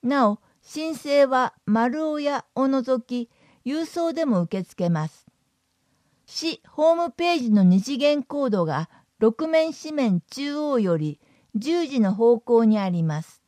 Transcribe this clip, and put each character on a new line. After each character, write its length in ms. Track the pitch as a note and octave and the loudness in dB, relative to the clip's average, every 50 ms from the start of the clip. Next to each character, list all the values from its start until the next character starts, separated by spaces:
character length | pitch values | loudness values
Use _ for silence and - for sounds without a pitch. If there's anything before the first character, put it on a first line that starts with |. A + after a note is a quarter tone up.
な 280 | - A#3+ C#4+ C#4 B3+ G#3 | -2 0 0 2 2 2
お、 100 | G#3 - _ _ _ _ _ | 0 -2 _ _ _ _ _
申 320 | _ - D4 D#4 D#4+ D#4+ | _ -12 -8 -8 -8 -8
請 320 | A#3+ - D4 C#4+ C#4+ C#4+ C4 | -8 -4 0 4 4 4 4
は 260 | C4 B3+ B3+ G#3+ _ _ _ - | 4 0 0 0 _ _ _ -2
丸 400 | G#3 A3 A#3 B3+ B3 D#4 D#4 D#4 | 0 2 2 0 -2 -2 -4 -4
親 360 | D4+ D4+ D4 C#4+ C#4+ C4+ - _ _ | -4 -4 -4 -4 -4 -4 -8 _ _
を 120 | - C4 C4+ | -2 0 0
除 360 | C4+ C4+ B3 B3+ C4 B3+ A#3 | 0 0 0 0 -2 -2 -2
き、 240 | _ A#3+ B3 A#3 A#3 _ _ _ _ _ _ _ | _ -8 -8 -8 -8 _ _ _ _ _ _ _
郵 220 | A#3+ C4+ D#4 E4 | -6 -4 -4 -6
送 280 | D#4 - E4+ E4+ E4 C#4+ | -6 -4 -4 -4 -4 -2
で 120 | D4+ D#4+ | -2 -2
も 160 | D4 A3+ F#3 | 0 0 0
受 220 | F3 E3 - F#3+ F#3 | 0 -2 -4 -8 -8
け 0 | |
付 220 | _ - - F3+ | _ -8 -4 -2
け 40 | F3 | -2
ま 200 | E3+ D#3 D#3 D#3 | 0 -2 -2 -6
す。 180 | _ _ _ _ _ _ _ _ _ _ _ _ _ _ _ _ _ _ _ _ _ _ _ | _ _ _ _ _ _ _ _ _ _ _ _ _ _ _ _ _ _ _ _ _ _ _
市 380 | _ - - D#4+ E4 - - _ - | _ -14 -8 -6 -6 -6 -8 _ -16
ホ 240 | _ - D4+ D#4+ E4 | _ 0 2 2 2
ー 20 | |
ム 160 | E4+ E4+ F4 | 2 0 -6
ペ 220 | - - E4+ F4 F4 | -4 -4 -2 0 0
ー 40 | E4 | 0
ジ 140 | B3+ A#3 | 0 2
の 120 | G#3 G#3 F#3+ | 4 4 6
二 180 | F3+ F3+ G3 F#3+ | 6 4 4 2
次 140 | - C#4+ B3 | -2 -4 0
元 260 | C#4+ D4 D4 D4 C4 | 2 2 2 0 -2
コ 220 | _ - C#4+ C#4 | _ -6 -4 -2
ー 40 | B3+ | 0
ド 160 | G#3 G3 E3+ | 0 0 0
が 240 | D#3+ D3 C3+ E3 - _ _ _ _ _ _ | -2 -2 -4 -6 -8 _ _ _ _ _ _
六 280 | A3 A3 A3+ - D#4+ D#4+ | 0 0 0 0 -6 0
面 260 | D#4+ D#4+ D#4+ D#4+ D#4 | 0 0 0 0 -4
四 180 | - - D#4 | -10 -12 -8
面 300 | D4+ D4 C4 A3+ F#3+ F3 - _ | -4 -2 0 0 0 0 -2 _
中 260 | - C4 C#4 C#4+ C#4+ D4 | -12 -8 -8 -6 -4 -4
央 220 | D4+ D4+ C#4 B3 | -4 -2 0 0
よ 180 | G#3+ F#3 E3+ D#3+ | 0 0 0 0
り 220 | D3+ D3+ C#3+ _ _ _ _ _ _ _ _ | -2 -4 -6 _ _ _ _ _ _ _ _
十 320 | G#3+ G#3+ C#4 E4+ F4 E4+ | -6 -4 -2 -2 -2 -2
時 140 | C#4 C#4 C4 | -2 0 0
の 160 | A3 F#3+ F#3 | 2 2 2
方 240 | F#3+ A3+ A#3 A#3+ A3+ | 2 4 4 2 2
向 240 | _ - A#3+ A3+ A3+ | _ 2 2 4 4
に 160 | A3 G#3+ G#3+ | 4 2 2
あ 100 | G3 F#3+ | 0 -2
り 140 | F3 F3 E3 | -2 -2 -2
ま 180 | D#3+ D3+ D3+ | -2 -4 -6
す。 220 | D#3+ - - _ _ | -8 -12 -18 _ _